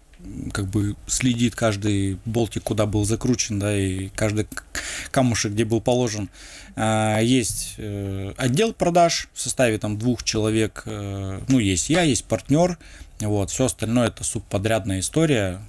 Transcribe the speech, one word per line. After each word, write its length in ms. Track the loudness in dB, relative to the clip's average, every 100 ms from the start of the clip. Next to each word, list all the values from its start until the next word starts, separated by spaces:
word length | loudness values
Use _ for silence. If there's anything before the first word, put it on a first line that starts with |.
| -18 -20
м, 260 | -14 -10 -8
как 140 | -6 -2
бы 280 | 0 0 -4 -4
следит 480 | 0 2 2 0
каждый 600 | 2 0 2 0 0 0 -4
болтик, 380 | -4 -2 -2 -2
куда 240 | -4 0 0
был 180 | 2
закручен, 540 | 0 0 0 0 0 -2
да, 180 | 0 0
и 320 | 0 -2 -6 -2
каждый 300 | 0 0 -4
к-, 180 | -8 -10 -10 -8 -10 -2
камушек, 420 | 2 4 2 0
где 140 | 0 0
был 160 | 0
положен. 480 | 2 2 0 -2 -8 -10 -20 -20 -14
А, 460 | -2 0 2 2 2
есть, 540 | 4 2 2 -4 -8 -10
э, 560 | -8 -6 -6 -6 -8 -2
отдел 340 | 0 2 0
продаж 560 | 0 2 4 4 2 -6
в 80 | -8
составе 340 | -4 2 2 2
там 220 | -2 0
двух 240 | 0 0
человек, 600 | 0 0 2 2 0 -2 -10
э, 540 | -8 -6 -6 -6 -6 0
ну, 100 | 2
есть 320 | 4 2 2
я, 100 | 2
есть 240 | 4 2
партнёр, 540 | 0 -4 2 4 4 0 -12 -20 -18 -8
вот, 300 | -2 0 0
всё 160 | 0 0
остальное — 400 | 0 0 2 2
это 160 | 0
субподрядная 760 | -6 -6 -4 -2 0 0 0 -2
история 600 | 0 2 2 2 0 -4